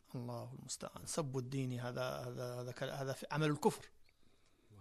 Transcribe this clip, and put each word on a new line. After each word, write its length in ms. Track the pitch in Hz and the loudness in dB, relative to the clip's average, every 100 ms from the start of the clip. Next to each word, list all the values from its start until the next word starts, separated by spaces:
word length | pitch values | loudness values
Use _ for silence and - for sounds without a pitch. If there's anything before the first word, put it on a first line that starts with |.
| - 131 | -8 -6
الله 400 | 120 120 120 131 | -4 -4 -6 -8
المستعان. 460 | - - - - - | -8 -6 -6 -6 -4
سب 320 | - 143 135 | 0 0 0
الدين 420 | 123 139 127 123 | 0 0 0 0
هذا، 220 | 123 127 | -2 0
هذا، 600 | 127 139 123 127 123 123 | 0 0 -4 -4 -4 -4
هذا 100 | 123 | -4
ك-، 120 | 123 | -4
هذا 300 | 131 139 135 | -4 -2 -2
في 120 | 131 - | -2 0
عمل 180 | 147 156 | 4 6
الكفر، 400 | 147 - - - - - - - - - - - 101 | 6 6 6 0 -18 -20 -20 -20 -20 -20 -20 -20 -20